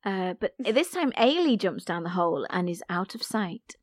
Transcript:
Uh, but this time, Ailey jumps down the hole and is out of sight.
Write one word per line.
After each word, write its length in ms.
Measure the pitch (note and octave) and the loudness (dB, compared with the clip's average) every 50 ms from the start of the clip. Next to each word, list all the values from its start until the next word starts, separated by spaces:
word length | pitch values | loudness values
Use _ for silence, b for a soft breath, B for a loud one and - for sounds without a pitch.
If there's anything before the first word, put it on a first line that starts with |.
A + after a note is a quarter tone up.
| - | -2
Uh, 300 | G#3 G3 F#3+ F#3 F#3 F3+ - | -2 -2 0 -2 -2 -2 -2
but 140 | - - _ _ | -4 -4 _ _
this 320 | C4 G#3+ A3 B3+ F4 F4+ | -2 2 2 2 2 2
time, 220 | - F#4 E4+ C4+ - | -2 -2 -2 0 2
Ailey 440 | - A3+ B3+ D4+ F4 F4 D#4 A#3+ | 4 4 4 4 4 4 4 4
jumps 280 | G3+ - F#3 C#3+ - - | 4 2 0 -2 -2 -6
down 180 | - E3+ E3+ E3 | -6 -6 -4 -4
the 80 | E3+ | -4
hole 340 | F3 F#3 F3 E3+ E3 C#3+ - - | 0 2 2 2 2 0 -2 -2
and 180 | - F#3 F3+ F3 | -2 0 0 0
is 140 | F3 E3+ - _ | -2 -6 -6 _
out 240 | F3 F3 F#3 - - | -4 -4 -4 -4 -6
of 80 | A#3 - | -12 -10
sight. 540 | - - A3 G3+ F3+ E3+ A3+ _ _ - _ | -4 -2 -2 -2 -2 -6 -10 _ _ -20 _